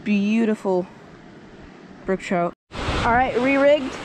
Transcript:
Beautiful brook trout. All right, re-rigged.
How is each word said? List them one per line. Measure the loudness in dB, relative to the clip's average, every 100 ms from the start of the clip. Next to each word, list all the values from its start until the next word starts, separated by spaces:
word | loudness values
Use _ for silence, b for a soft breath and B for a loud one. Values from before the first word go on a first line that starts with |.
Beautiful | 0 0 2 2 0 0 0 -2 -2 -12 -20 -20 -20 -20 -20 -20 -20 -20 -20 -14 -6
brook | -6
trout. | -2 -2 -2 -6 _ -8 -4 -2 2
All |
right, | 2 2 0
re-rigged. | 2 4 4 4 0 -8